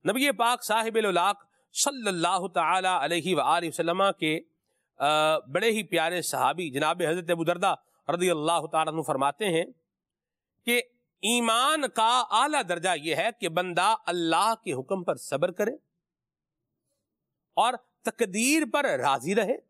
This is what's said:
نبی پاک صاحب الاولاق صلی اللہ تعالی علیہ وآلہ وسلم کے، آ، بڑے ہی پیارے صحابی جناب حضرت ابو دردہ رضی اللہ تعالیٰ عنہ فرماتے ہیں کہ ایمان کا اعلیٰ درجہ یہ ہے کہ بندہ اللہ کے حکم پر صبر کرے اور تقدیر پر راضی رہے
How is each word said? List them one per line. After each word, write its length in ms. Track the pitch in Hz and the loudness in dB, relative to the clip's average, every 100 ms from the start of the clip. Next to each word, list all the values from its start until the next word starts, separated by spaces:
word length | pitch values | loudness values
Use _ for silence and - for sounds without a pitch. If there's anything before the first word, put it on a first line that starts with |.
| 160 | 0
نبی 200 | 285 277 | 0 0
پاک 340 | 269 233 247 | 2 0 0
صاحب 300 | - 214 226 | 0 0 0
الاولاق 420 | 220 208 175 185 202 _ _ _ | 0 2 2 2 -2 _ _ _
صلی 360 | - 294 277 208 | -2 -2 -2 -4
اللہ 380 | 180 170 185 185 | -2 0 0 -2
تعالی 340 | 180 156 185 185 180 | -2 0 2 2 0
علیہ 360 | 143 170 156 160 | 0 -2 0 0
وآلہ 320 | 131 170 170 | 2 0 0
وسلم 340 | - 165 170 196 180 | -4 -2 2 0 0
کے، 220 | 156 160 - _ _ _ _ _ | -2 -2 -6 _ _ _ _ _
آ، 420 | 143 151 156 156 | 0 2 2 0
بڑے 320 | 127 156 226 | -2 -2 0
ہی 120 | 214 | 0
پیارے 400 | 160 165 160 180 | -2 -2 0 -2
صحابی 480 | 151 135 127 156 165 | -4 0 0 0 -6
جناب 320 | 131 151 175 156 | -2 -2 0 -2
حضرت 200 | 175 165 | -2 -2
ابو 140 | 170 | -2
دردہ 300 | 165 175 190 156 _ _ - | 0 0 -2 -2 _ _ -6
رضی 220 | 170 180 | 0 0
اللہ 360 | 160 156 170 156 | 0 0 0 0
تعالیٰ 200 | 160 156 | -2 0
عنہ 100 | 160 | -2
فرماتے 420 | 156 135 139 - | -4 0 0 0
ہیں 200 | 214 160 185 - _ _ _ _ _ _ _ _ | -2 0 -2 -10 _ _ _ _ _ _ _ _
کہ 140 | - 240 - _ _ _ | 0 0 0 _ _ _
ایمان 720 | 202 240 233 226 269 311 262 | 0 0 2 2 2 0 -2
کا 360 | - 220 254 233 | 0 2 2 2
اعلیٰ 320 | 214 277 294 190 | 2 2 0 -2
درجہ 200 | 175 185 165 | -2 0 -2
یہ 120 | 156 | -2
ہے 140 | 147 208 233 | -2 -2 -2
کہ 80 | 180 | -2
بندہ 460 | 165 185 175 196 226 - | -2 0 2 2 0 -2
اللہ 480 | 175 165 165 208 226 | -2 0 2 2 -2
کے 80 | - | -4
حکم 320 | 135 131 190 | -6 -4 -4
پر 100 | 175 | -2
صبر 360 | 139 - 139 175 | -6 -4 -2 -2
کرے 220 | 175 208 294 _ _ _ _ _ _ _ _ _ _ _ _ _ _ _ _ _ - | -2 -4 -4 _ _ _ _ _ _ _ _ _ _ _ _ _ _ _ _ _ 0
اور 160 | 226 254 _ _ | 0 0 _ _
تقدیر 580 | - - 220 190 247 311 277 | -8 -2 -2 0 2 2 2
پر 120 | 294 | 0
راضی 500 | 269 139 131 135 135 | 0 0 0 0 0
رہے 220 | 208 202 - | 0 0 -2